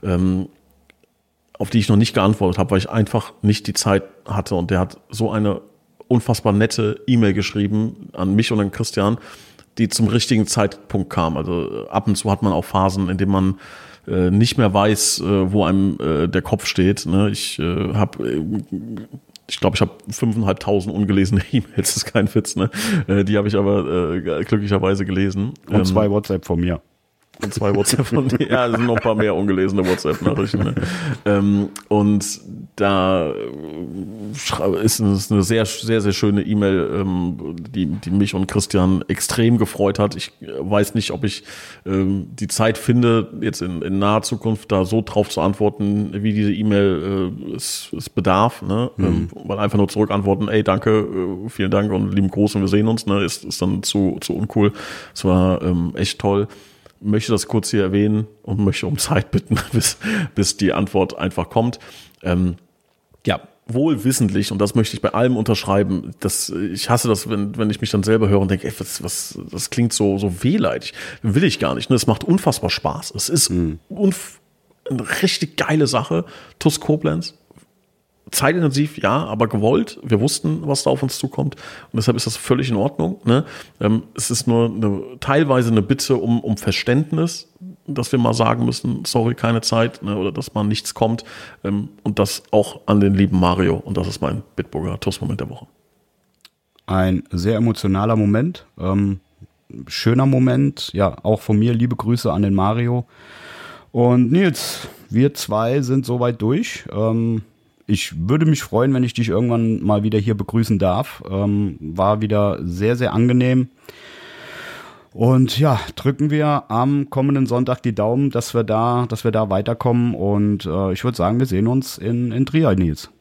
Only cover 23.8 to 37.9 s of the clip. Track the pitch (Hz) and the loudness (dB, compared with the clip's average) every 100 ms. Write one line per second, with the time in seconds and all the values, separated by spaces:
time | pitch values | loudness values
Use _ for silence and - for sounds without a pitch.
23.8 | 67 87 85 90 82 76 95 110 101 98 | 0 0 0 -2 -2 -4 0 0 2 2
24.8 | 95 98 98 95 98 95 107 - - 101 | 2 0 0 0 0 0 -4 -6 -2 2
25.8 | 92 92 104 101 104 95 - 85 87 82 | 4 2 2 0 -2 -6 -2 -2 0 -4
26.8 | _ _ _ _ _ - 104 104 104 101 | _ _ _ _ _ -10 -8 -2 0 0
27.8 | 101 - 131 117 131 123 147 131 123 113 | 0 0 0 0 0 0 0 0 2 0
28.8 | 120 113 120 107 107 87 101 92 95 98 | 2 2 2 2 2 0 0 2 2 0
29.8 | 92 90 73 - 90 - 101 98 - - | 0 0 0 0 0 0 -2 -2 -2 -2
30.8 | 175 180 165 127 - 101 101 101 101 - | -4 -6 -6 -4 0 2 4 2 0 -6
31.8 | - 104 104 104 101 - - 85 87 - | 0 2 4 2 -2 -10 -14 -16 -16 -2
32.8 | 98 98 92 95 78 50 58 69 78 76 | 0 2 2 2 0 -4 -8 -10 -12 -10
33.8 | 82 85 98 110 104 135 - - 95 87 | -10 -8 -10 -10 -12 -10 -6 -2 0 0
34.8 | 110 - 107 98 98 104 90 113 104 - | 0 2 2 2 2 2 4 2 0 -4
35.8 | 110 113 101 98 107 101 - 104 98 95 | 0 0 2 2 2 2 2 0 2 2
36.8 | 82 95 98 90 87 80 73 85 80 92 | 0 -2 -2 -2 -2 -6 -10 -10 -10 -4
37.8 | 85 | -4